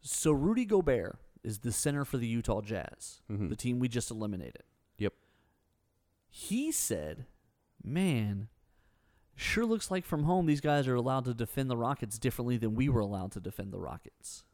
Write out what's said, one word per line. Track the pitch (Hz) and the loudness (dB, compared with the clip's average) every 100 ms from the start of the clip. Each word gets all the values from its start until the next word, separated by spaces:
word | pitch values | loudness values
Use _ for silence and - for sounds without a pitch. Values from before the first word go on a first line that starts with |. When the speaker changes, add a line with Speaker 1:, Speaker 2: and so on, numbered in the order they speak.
Speaker 1:
So | - - 160 | -4 0 4
Rudy | 147 156 226 233 | 4 4 2 4
Gobert | 208 165 123 87 - - - | 4 4 2 0 -6 -18 -10
is | 110 104 | -8 -4
the | 120 | -2
center | 107 156 143 139 | 0 0 0 0
for | 131 | -2
the | 117 | 0
Utah | 117 - 107 | -2 0 -2
Jazz, | 104 104 - - - - - | 0 -6 -6 -12 -18 -18 -8
Speaker 2:
Mm-hmm. | 101 92 | -4 -2
Speaker 1:
the | 107 | -2
team | 123 123 | -2 0
we | 123 | 0
just | 120 - | 0 -4
eliminated. | 110 107 95 64 - - _ _ - | -6 -4 -6 -8 -14 -20 _ _ -4
Speaker 2:
Yep. | 104 - _ _ _ _ _ _ _ _ _ _ _ | -4 -4 _ _ _ _ _ _ _ _ _ _ _
Speaker 1:
He | - - 220 302 | -16 -4 -2 0
said, | 311 - 82 76 160 - _ _ _ _ _ | -2 -2 -2 -4 -8 -12 _ _ _ _ _
"Man, | - 156 190 127 107 98 107 _ _ _ _ _ _ _ _ - | -4 0 2 2 0 -2 -6 _ _ _ _ _ _ _ _ -6
sure | - - 233 | -2 0 2
looks | 220 - | 0 0
like | 185 - | -2 0
from | 156 | 0
home | 151 185 165 | 4 4 4
these | 147 | 4
guys | 151 147 131 | 4 2 4
are | 123 | 2
allowed | 123 131 123 | 2 0 0
to | |
defend | 117 117 - 135 | -2 -2 -2 0
the | 120 | 0
Rockets | 117 139 110 - | 0 -2 -4 -2
differently | 131 113 120 123 | -2 0 0 2
than | 113 110 | 2 2
we | 139 | 4
were | 120 | 4
allowed | 101 101 95 | 2 -2 -4
to | 98 | -6
defend | 92 - 98 | -8 -8 -8
the | 92 | -8
Rockets." | 90 - - _ - - - | -8 -10 -14 _ -16 -16 -18